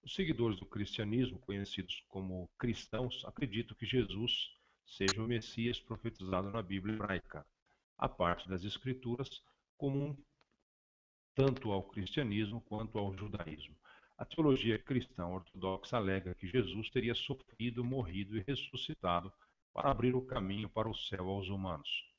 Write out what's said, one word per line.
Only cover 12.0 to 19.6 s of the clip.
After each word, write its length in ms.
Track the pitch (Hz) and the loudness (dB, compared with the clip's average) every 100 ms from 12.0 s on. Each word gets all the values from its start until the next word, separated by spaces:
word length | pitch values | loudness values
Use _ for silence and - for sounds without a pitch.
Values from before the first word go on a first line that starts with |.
| 92 - 127 104 107 113 | -2 0 0 2 0 -2
quanto 380 | - 107 110 110 | -6 -6 -2 -2
ao 180 | 101 95 | -2 -2
judaísmo. 580 | 104 104 80 76 - - - - _ _ | -6 -6 -6 -10 -14 -20 -20 -20 _ _
A 60 | |
teologia 540 | - - 156 135 113 107 | -8 2 6 6 6 2
cristã 480 | - 131 - - 87 | 2 0 0 -4 -2
ortodoxa 680 | 92 92 - 92 95 - 123 | -4 -6 -4 -2 -2 -2 0
alega 360 | 98 95 90 90 | 2 2 0 -6
que 100 | 92 | 0
Jesus 420 | 127 98 92 110 | 2 2 0 -2
teria 240 | - 110 | 0 2
sofrido, 680 | 117 - 135 - - 117 117 | 0 -2 -6 -8 -4 -4 0
morrido 540 | 120 131 101 92 101 110 | -2 0 -2 -2 -2 -2
e 80 | 98 | -2
ressuscitado 840 | 139 - - - 156 92 87 92 - - _ | -4 -4 -6 -6 -2 2 2 0 -14 -20 _